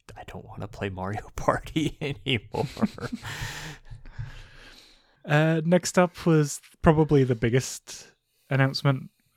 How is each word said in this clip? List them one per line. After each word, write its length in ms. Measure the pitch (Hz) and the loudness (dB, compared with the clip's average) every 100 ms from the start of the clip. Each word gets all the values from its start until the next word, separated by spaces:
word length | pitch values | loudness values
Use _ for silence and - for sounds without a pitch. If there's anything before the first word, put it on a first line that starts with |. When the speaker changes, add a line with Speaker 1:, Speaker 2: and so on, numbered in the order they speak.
| - - | -20 -20
Speaker 1:
I 60 | - | -16
don't 180 | 95 107 | -16 -16
wanna 220 | 104 101 | -14 -12
play 200 | - 101 | -8 -6
Mario 400 | 92 92 110 - | -6 -6 -6 -8
<laughs> 80 | - | -4
Party 640 | - - - 165 135 - | 0 0 -2 -4 -4 -4
anymore. 680 | 151 143 - 120 - - 143 | -8 -6 -2 -2 -2 -6 -6
<laughs> 340 | - 214 - - - - - - - 156 147 - - - - - - - - - - - _ _ _ | -2 -4 -4 -10 -10 -10 -10 -10 -10 -14 -16 -18 -18 -16 -14 -14 -14 -20 -20 -20 -20 -20 _ _ _
Speaker 2:
Uh, 360 | 214 151 160 165 | 0 2 4 2
next 340 | 160 180 - - | 4 2 2 2
up 260 | 175 - - | 2 2 4
was 340 | 160 147 - - _ | 4 4 -2 -14 _
probably 420 | - 156 151 147 | 4 4 6 4
the 100 | 127 | 4
biggest 760 | 120 120 127 - - - - - _ _ _ - | 2 2 0 -2 -10 -14 -18 -18 _ _ _ -4
announcement, 640 | 135 135 139 143 131 - _ _ | 0 0 2 0 0 -4 _ _